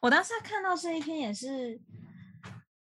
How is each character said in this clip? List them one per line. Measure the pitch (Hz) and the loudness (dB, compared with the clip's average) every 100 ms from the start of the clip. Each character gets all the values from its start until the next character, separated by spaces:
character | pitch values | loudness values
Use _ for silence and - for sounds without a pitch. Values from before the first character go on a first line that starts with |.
我 | 247 | 6
当 | 294 | 6
时 | 381 453 | 4 -2
看 | - 415 | -2 -2
到 | 381 349 | 0 0
这 | 339 330 | 0 -2
一 | |
篇 | 294 320 | -2 -2
也 | 240 | -2
是， | 208 254 269 247 233 - - - - - - - - - _ | -4 -4 -4 -4 -6 -12 -18 -18 -20 -20 -18 -16 -16 -18 _